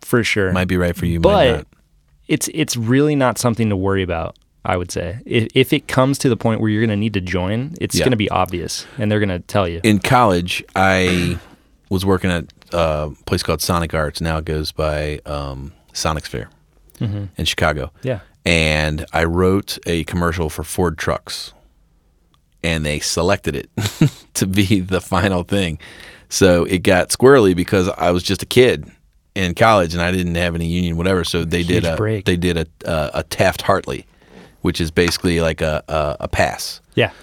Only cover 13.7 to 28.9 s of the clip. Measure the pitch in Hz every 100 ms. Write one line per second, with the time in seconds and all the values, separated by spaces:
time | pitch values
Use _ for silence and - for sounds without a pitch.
13.7 | 87 82 80 76 - 82 80 82 78 76
14.7 | - 78 76 76 76 - 73 69 67 69
15.7 | - _ - 82 78 - 62 53 _ _
16.7 | _ _ - 117 101 98 - 80 - 85
17.7 | 73 64 - 131 117 - _ 92 82 80
18.7 | 78 76 76 78 80 82 85 92 98 -
19.7 | - - 85 78 90 87 85 78 - 76
20.7 | - 87 80 - 69 - - - - _
21.7 | _ _ _ _ _ _ _ _ _ 82
22.7 | 80 76 73 - - 87 98 - 69 -
23.7 | - 104 - 147 - - - 98 95 95
24.7 | 104 92 92 - 92 101 90 87 101 87
25.7 | 78 - - - - - - 95 87 -
26.7 | 92 101 90 - - 127 139 98 90 87
27.7 | 98 92 - 85 90 90 92 - 120 127
28.7 | 76 -